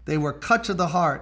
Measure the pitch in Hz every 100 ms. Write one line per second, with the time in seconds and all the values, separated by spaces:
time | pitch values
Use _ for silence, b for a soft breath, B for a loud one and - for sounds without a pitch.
0 | - 151 147 139 - 233 233 180 175 175
1 | 165 139